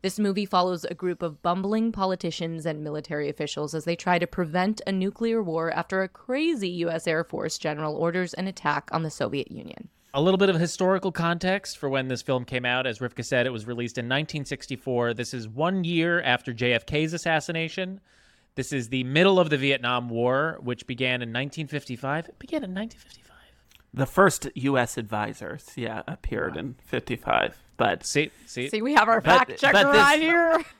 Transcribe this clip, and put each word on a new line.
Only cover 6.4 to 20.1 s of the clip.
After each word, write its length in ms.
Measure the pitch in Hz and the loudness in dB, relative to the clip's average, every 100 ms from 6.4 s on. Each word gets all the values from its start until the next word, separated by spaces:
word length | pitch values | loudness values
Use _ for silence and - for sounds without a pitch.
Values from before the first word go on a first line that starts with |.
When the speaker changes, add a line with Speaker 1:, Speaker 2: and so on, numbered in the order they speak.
| 320 294 190 | 0 0 -2
Speaker 1:
U 220 | 175 170 | -2 -2
S 160 | 165 170 | -2 -2
Air 160 | 160 | -2
Force 340 | 170 - 160 - | -2 -6 -6 -4
general 380 | 160 151 156 151 | -4 -4 -4 0
orders 400 | 170 175 180 - | 0 0 -2 -4
an 100 | 190 | -6
attack 400 | 185 156 147 - | -2 -2 -2 -2
on 100 | 160 | -4
the 80 | 160 | -4
Soviet 420 | - 127 143 - | -4 -4 -4 -6
Union. 380 | - - - - _ _ 139 | -12 -14 -18 -20 _ _ 2
Speaker 2:
A 60 | |
little 160 | 165 190 | 4 6
bit 120 | 196 | 4
of 80 | 170 | 4
historical 540 | 170 - 185 190 190 | 0 2 2 2 0
context 680 | 170 170 170 185 196 - - | -2 -2 0 0 -2 -4 -6
for 100 | 139 | -2
when 180 | 135 131 | 0 0
this 140 | 123 | -4
film 240 | - 131 120 | 0 -2 0
came 200 | 127 123 | -2 0
out. 200 | 123 131 | 0 0
As 140 | 110 | -2
Rivka 260 | 123 - 117 | -6 -6 0
said, 220 | 131 123 | 2 2
it 20 | |
was 160 | 117 107 | 0 -6
released 320 | 120 120 - | -4 -4 -4
in 100 | 117 | -2
nineteen 380 | 135 151 156 135 | -2 -2 -6 -6
sixty-four. 680 | 143 - 131 - 123 120 117 | -8 -8 -8 -2 0 0 -2
This 180 | 120 | -4
is 140 | 127 110 | -6 -8
one 360 | 113 160 190 | -2 0 0
year 380 | 170 170 170 175 | 0 2 2 2
after 320 | 131 123 - | 2 0 0
J 200 | 113 123 | -2 2
F 120 | 117 - | 2 0
K's 280 | 151 156 | -2 -2
assassination. 840 | 170 170 160 - 165 165 - 185 190 _ _ _ _ _ | -2 0 0 0 -6 -6 -6 -6 -8 _ _ _ _ _
This 180 | - 127 | -8 -4
is 180 | 139 113 | -4 -2
the 140 | 131 127 | -4 0
middle 340 | 143 190 185 | 4 6 6
of 100 | 165 | 4
the 80 | 147 | 4
Vietnam 520 | 139 135 123 123 | 2 2 2 0
War, 500 | 120 | 0